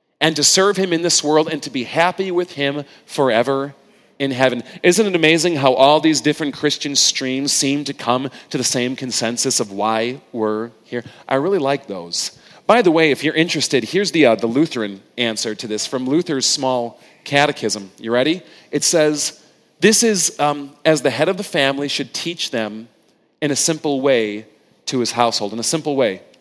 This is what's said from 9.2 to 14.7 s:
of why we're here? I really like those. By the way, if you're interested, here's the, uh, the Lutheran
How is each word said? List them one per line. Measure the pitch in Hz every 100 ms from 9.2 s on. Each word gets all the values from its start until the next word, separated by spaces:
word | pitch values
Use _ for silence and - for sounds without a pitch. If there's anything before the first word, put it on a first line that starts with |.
| 113 120 135 123
of | 110
why | 98 107 113 120 139 _
we're | 120 107 107 117 _
here? | - 120 - - -
I |
really | 135 165 196
like | 139 143 -
those. | 95 85 87 - - - - -
By | 226
the | 180
way, | 160 160
if | 127
you're | 143
interested, | 160 170 156 - 135
here's | 113 185 196
the, | 170
uh, | 131
the | 107 113
Lutheran | 127 160